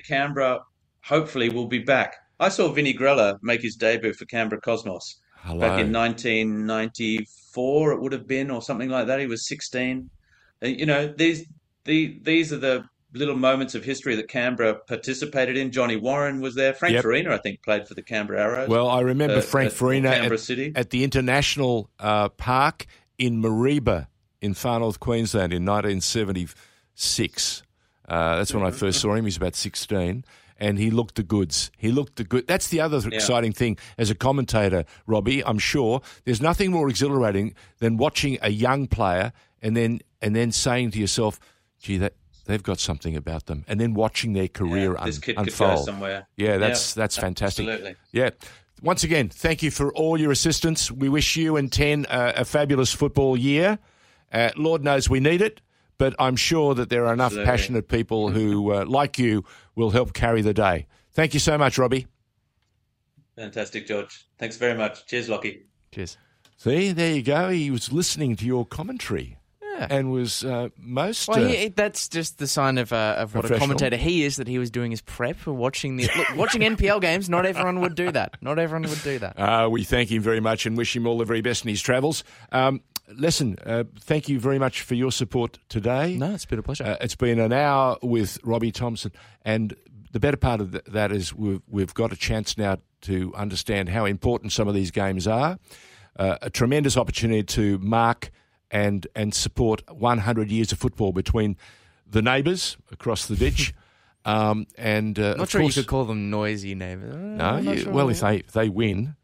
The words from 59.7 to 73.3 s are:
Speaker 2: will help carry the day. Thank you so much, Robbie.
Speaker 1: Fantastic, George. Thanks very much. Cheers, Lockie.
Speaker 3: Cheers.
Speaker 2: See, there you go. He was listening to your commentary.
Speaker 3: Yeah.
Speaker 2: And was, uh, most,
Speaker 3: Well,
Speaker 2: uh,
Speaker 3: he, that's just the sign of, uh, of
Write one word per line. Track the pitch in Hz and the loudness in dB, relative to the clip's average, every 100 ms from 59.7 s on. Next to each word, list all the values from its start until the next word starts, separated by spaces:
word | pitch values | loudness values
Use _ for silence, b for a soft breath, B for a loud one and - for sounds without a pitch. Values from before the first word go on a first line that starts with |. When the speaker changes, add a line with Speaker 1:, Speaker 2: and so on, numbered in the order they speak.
| - | -2
Speaker 2:
will | 113 | 2
help | 113 123 | 2 0
carry | - 117 113 | 0 2 2
the | 107 | 2
day. | 104 101 82 71 b b | 4 2 2 -4 b b
Thank | - 160 | 0 2
you | 147 | 2
so | - 151 | 2 4
much, | 139 - | 4 4
Robbie. | 127 131 127 _ _ _ _ _ _ _ _ _ _ _ _ - | 2 2 -4 _ _ _ _ _ _ _ _ _ _ _ _ -16
Speaker 1:
Fantastic, | 107 110 101 110 104 | -10 -8 -6 -8 -4
George. | 104 101 - _ - | -4 -6 -14 _ -10
Thanks | 117 - | -10 -2
very | 120 113 | 0 0
much. | 107 - - | -2 -6 -6
Cheers, | 123 117 | -6 -2
Lockie. | 104 104 - _ _ _ | -4 -6 -10 _ _ _
Speaker 3:
Cheers. | - 87 - b b b _ | -12 -12 -12 b b b _
Speaker 2:
See, | 110 151 196 | 0 2 2
there | 170 165 | 2 0
you | 151 | 0
go. | 120 147 185 | 2 2 2
He | 180 143 | 0 0
was | 123 - | -2 -2
listening | 147 180 151 143 107 | -2 -2 -2 -2 -2
to | 117 | 0
your | 123 117 | -2 -2
commentary. | - 185 254 - 90 62 57 _ _ | -8 -10 -10 -6 -6 -6 -14 _ _
Speaker 3:
Yeah. | 415 381 - | -10 -8 -4
Speaker 2:
And | 139 131 | -2 -2
was, | 127 120 - 131 | -2 -4 -4 -4
uh, | 120 120 - | -4 -6 -10
most, | 120 123 180 226 - | -6 -4 -2 -2 0
Speaker 3:
Well, | 226 | 2
Speaker 2:
uh, | 247 | 4
Speaker 3:
he, | 220 214 | 2 0
that's | 208 208 - - | 0 -2 -2 -6
just | 165 160 - | -6 -6 -6
the | 143 | -2
sign | 151 135 127 | 2 2 2
of, | 117 | 0
uh, | 117 107 104 | 0 0 0
of | 107 | -2